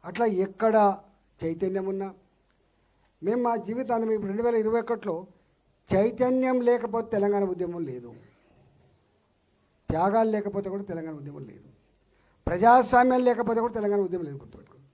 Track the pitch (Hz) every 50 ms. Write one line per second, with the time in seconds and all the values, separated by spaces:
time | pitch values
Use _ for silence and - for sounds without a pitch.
0 | - 180 170 202 240 220 196 180 190 196 - - 226 220 214 220 208 202 190 -
1 | - - _ _ _ _ _ _ 160 165 165 165 196 185 190 196 185 196 196 196
2 | 196 190 - - _ _ _ _ _ _ _ _ _ _ _ _ _ _ _ _
3 | _ _ _ _ 151 196 226 247 240 233 233 214 175 190 226 247 262 - 240 226
4 | 226 220 220 208 202 190 196 220 233 240 233 220 214 220 226 233 220 233 233 220
5 | - 208 165 165 185 - _ _ _ _ _ _ _ _ _ _ _ - 190 190
6 | 208 240 - 240 254 254 262 262 262 262 254 254 240 240 247 240 233 214 202 226
7 | 220 - 220 202 202 202 202 202 202 185 180 175 185 170 175 175 165 135 127 123
8 | 120 120 117 113 107 - _ _ _ _ _ _ _ _ _ _ _ _ _ _
9 | _ _ _ _ _ _ _ _ _ _ _ _ _ _ _ _ _ - 160 160
10 | 180 202 202 226 226 220 214 208 208 208 190 202 196 190 190 202 202 202 180 165
11 | 160 160 156 147 139 143 143 143 135 107 98 - - - - _ _ _ _ _
12 | _ _ _ _ _ _ _ _ _ - 170 180 208 233 240 254 240 - 254 240
13 | 247 254 254 254 254 247 240 226 233 226 233 226 226 233 226 226 208 202 202 202
14 | 196 175 180 180 170 143 139 135 - - - - - _ - - - _